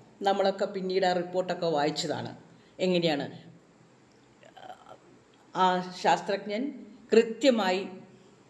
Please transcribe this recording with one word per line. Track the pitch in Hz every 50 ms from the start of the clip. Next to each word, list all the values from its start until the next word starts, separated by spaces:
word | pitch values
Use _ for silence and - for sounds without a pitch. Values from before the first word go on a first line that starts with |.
| - - - - 202
നമ്മളൊക്കെ | 196 196 196 190 196 196 - 208
പിന്നീട് | 196 202 196 185 185 185 190 185
ആ | 180 180
റിപ്പോർട്ടൊക്കെ | 180 175 175 180 185 180 180 175 175 175
വായിച്ചതാണ്. | 165 160 143 143 156 156 - - 151 131 120 117 113 - - - - - - - - - -
എങ്ങനെയാണ് | 185 185 180 175 170 185 151 139 135 113 - - - - - - - _ _ _ - - _ _ _ _ _ _ _ _ _ _ - - - - - - - - - - - - _ - - - _ _ _ _ _ _ -
ആ | 170 185 185 185 180 180 - - - -
ശാസ്ത്രജ്ഞൻ | 180 170 170 - - 196 196 - 214 202 220 254 - - - - - - - - - 214
കൃത്യമായി | 220 226 226 - - - 277 240 226 196 185 185 196 190 190 - - - - - - - - - - - -